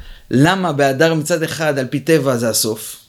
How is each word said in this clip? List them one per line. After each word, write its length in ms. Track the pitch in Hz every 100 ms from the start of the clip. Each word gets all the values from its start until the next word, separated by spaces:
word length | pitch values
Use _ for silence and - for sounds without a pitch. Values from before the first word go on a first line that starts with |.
| - - -
למה 420 | 120 156 190 180
באדר 420 | 139 139 131 165
מצד 280 | 160 156 175
אחד 360 | 156 147 156 139
על 80 | 131
פי 140 | 147
טבע 360 | 143 160 135 120
זה 120 | 117
הסוף 480 | 107 113 107 - -